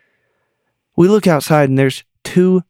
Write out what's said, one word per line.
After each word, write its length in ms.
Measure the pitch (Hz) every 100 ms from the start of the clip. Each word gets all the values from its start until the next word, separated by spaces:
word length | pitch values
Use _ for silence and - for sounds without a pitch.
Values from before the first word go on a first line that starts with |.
| _ _ _ _ _ _ _ _ _ -
We 120 | 180
look 180 | 214 180
outside 420 | 151 - 156 143
and 100 | 131
there's 260 | 135 - - _
two 400 | - 180 185 185